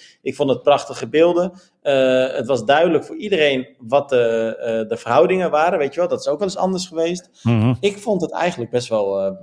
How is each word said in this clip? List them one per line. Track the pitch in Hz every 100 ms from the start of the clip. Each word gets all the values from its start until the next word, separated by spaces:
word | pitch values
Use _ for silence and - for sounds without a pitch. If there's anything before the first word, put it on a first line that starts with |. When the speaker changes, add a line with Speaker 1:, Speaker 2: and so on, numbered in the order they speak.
| - _
Speaker 1:
Ik | 135
vond | 127 139
het | 123
prachtige | 147 139 - 127 117
beelden. | 151 170 175 185 - _ _
Eh, | 151 139 131 127 131 -
het | 117
was | 127
duidelijk | 107 143 175 151
voor | - -
iedereen | 208 180 147 131 127 -
wat | 113 143 143
de, | 127 117 113 113 110
eh, | 117 113 107
de | 113
verhoudingen | 117 127 180 185 170
waren. | 151 170 185
Weet | 139
je | 160
wel, | 180
dat | 120
is | 139
ook | 147
wel | 196
eens | 185
anders | 190 185 185
geweest. | 160 165 180 - _
Speaker 2:
Mhm. | 120 117 113 120
Speaker 1:
Ik | 202 202
vond | 233 190
het | 165
eigenlijk | - 175 175 113
best | 123 123
wel, | 110 98 98
eh, | 98 95